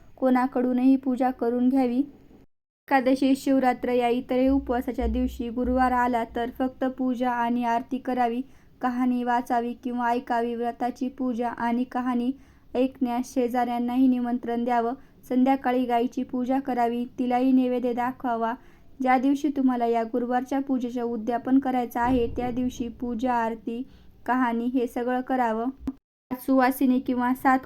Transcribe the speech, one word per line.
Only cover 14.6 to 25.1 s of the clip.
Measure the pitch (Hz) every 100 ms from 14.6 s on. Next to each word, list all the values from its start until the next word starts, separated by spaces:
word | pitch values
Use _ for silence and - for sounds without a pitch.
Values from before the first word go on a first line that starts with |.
द्यावं. | 240 240 226 269 - - -
संध्याकाळी | 254 262 269 254 254
गायीची | 247 233 247 262
पूजा | 262 254 247 262
करावी, | 269 233 233 240 240 -
तिलाही | 247 247 262
नैवेद्य | 262 247 247 247
दाखवावा. | 240 247 254 247 226 226 247 - - - -
ज्या | 254 254
दिवशी | 269 277 302
तुम्हाला | 277 254 247 233
या | 233
गुरुवारच्या | 226 247 240 247 262 277
पूजेचं | 277 262 240 247
उद्यापन | 233 233 220 233 262 269
करायचं | 269 254 240 240
आहे, | 240 254 233
त्या | - 247
दिवशी | 240 247 - 233
पूजा, | - 247 226 254
आरती, | 240 226 226 233 233 269 - - - -
कहाणी | 254 247 233
हे | 247 254 240
सगळं | 247 240